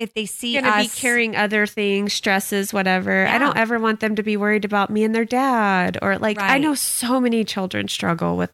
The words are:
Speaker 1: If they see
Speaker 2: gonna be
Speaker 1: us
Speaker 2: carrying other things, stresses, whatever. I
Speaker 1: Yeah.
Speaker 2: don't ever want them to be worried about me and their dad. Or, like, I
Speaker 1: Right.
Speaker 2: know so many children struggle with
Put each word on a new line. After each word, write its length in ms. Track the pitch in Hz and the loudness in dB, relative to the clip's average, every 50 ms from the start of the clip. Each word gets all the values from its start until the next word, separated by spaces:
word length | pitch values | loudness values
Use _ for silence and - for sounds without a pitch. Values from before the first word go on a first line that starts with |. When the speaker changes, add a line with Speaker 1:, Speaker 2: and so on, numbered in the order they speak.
Speaker 1:
If 120 | 226 202 - | -10 -8 -6
they 120 | 220 220 | -6 -6
see 300 | 190 - - - 233 240 | -6 -8 -8 -6 -2 -2
Speaker 2:
gonna 200 | 277 262 220 214 208 | 0 2 2 2 2
be 60 | 247 226 | 2 0
Speaker 1:
us 120 | - - | -2 -4
Speaker 2:
carrying 380 | - 247 240 240 233 226 208 - | -2 0 2 2 2 0 0 0
other 280 | 208 208 214 214 208 | 0 0 2 0 0
things, 460 | 208 - 220 208 202 196 196 202 202 | 0 -2 -2 0 0 0 0 0 -2
stresses, 640 | - - - 220 190 196 202 - 208 202 196 202 - | -2 -2 0 0 0 0 0 0 -2 -2 -2 -2 -2
whatever. 520 | 202 190 185 185 185 190 196 190 190 190 | -2 0 2 0 0 0 0 2 2 2
I 80 | - - | 2 2
Speaker 1:
Yeah. 60 | 240 | 2
Speaker 2:
don't 160 | 277 285 - - | 2 2 2 0
ever 220 | 226 220 240 226 | 0 0 0 0
want 220 | 220 220 220 214 | 0 0 0 0
them 140 | - 220 214 214 | -2 -2 -2 -2
to 60 | 202 | -2
be 120 | 214 208 | -2 0
worried 300 | 202 202 208 214 214 202 | 0 2 2 0 0 0
about 240 | 202 208 202 196 - | 0 0 0 0 0
me 160 | 208 214 220 | 0 0 2
and 100 | 220 220 | 2 2
their 80 | 226 233 | 0 0
dad. 720 | 220 247 247 269 277 254 233 214 202 190 185 180 185 175 - | 0 0 0 2 2 2 2 2 2 2 2 2 0 -2 -2
Or, 160 | - 196 190 190 | 0 0 0 0
like, 220 | - 220 214 208 | 0 -2 0 0
I 60 | 196 196 | 0 2
Speaker 1:
Right. 140 | 262 277 | 2 2
Speaker 2:
know 120 | 285 311 285 | 2 2 0
so 460 | 254 - - - - 254 233 262 262 | 0 -2 -4 -4 -4 -2 0 0 2
many 240 | 247 240 233 226 214 | 2 2 2 0 0
children 420 | - - 202 190 185 - 208 202 196 | -2 -2 -4 -4 -4 -4 -4 -6 -4
struggle 480 | - - 202 185 170 165 175 - 170 | -6 -4 -2 -2 -2 0 0 -2 0
with 160 | 180 180 175 | -2 -2 -4